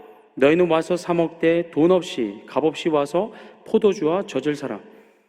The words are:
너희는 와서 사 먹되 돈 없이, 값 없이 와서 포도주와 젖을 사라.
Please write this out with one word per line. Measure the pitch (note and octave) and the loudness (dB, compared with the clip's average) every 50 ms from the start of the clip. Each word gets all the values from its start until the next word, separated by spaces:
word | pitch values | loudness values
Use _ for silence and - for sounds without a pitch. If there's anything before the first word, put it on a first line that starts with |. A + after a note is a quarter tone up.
| - - - _ _ _ - | -20 -20 -20 _ _ _ -2
너희는 | A#2+ C3 C#3+ E3 F3 F3+ E3 | 2 4 4 4 4 2 2
와서 | D#3+ E3 D#3+ - F3+ | 2 0 0 -2 -4
사 | E3+ - - | -4 -2 -2
먹되 | E3+ E3+ E3 D#3+ - - E3 E3 E3+ E3+ E3+ E3+ | 0 0 0 -2 -2 0 2 2 2 2 -2 -2
돈 | - C#3+ D#3+ F3 | 0 2 4 4
없이, | F#3 F3 - - - C#3 A2+ G2+ G2+ A2 - | 4 2 0 -2 -6 -6 -6 -6 -6 -10 -12
값 | - - C3 D3 | -8 -4 -2 0
없이 | D#3+ D3+ - - E3+ | -2 -2 -2 -2 0
와서 | D3+ D3 C#3+ C#3 - F3 G#3+ A#3+ - - - - - - - | 0 0 0 0 -2 -2 -4 -4 -8 -16 -20 -20 -20 -20 -6
포도주와 | - - A3 G#3+ G3+ F#3 - D3 D#3 E3+ G3 - | -2 0 2 2 2 0 0 -2 -2 -2 -2 -4
젖을 | - - C3+ C3 D3+ D3 | -4 -6 -6 -4 -4 -4
사라. | C#3 C#3 A#2+ G#2+ F#2+ - - - - - _ _ _ _ | -6 -6 -10 -10 -10 -14 -18 -20 -20 -20 _ _ _ _